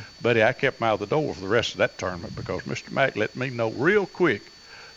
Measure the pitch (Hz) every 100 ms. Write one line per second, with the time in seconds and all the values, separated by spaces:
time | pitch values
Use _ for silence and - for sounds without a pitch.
0 | 104 - 113 117 107 131 135 - 117 101
1 | 101 147 139 95 95 113 104 - 123 -
2 | 95 90 - - - 92 - - - 131
3 | 135 - 107 127 131 120 113 107 147 208
4 | 185 - 175 101 - - - - -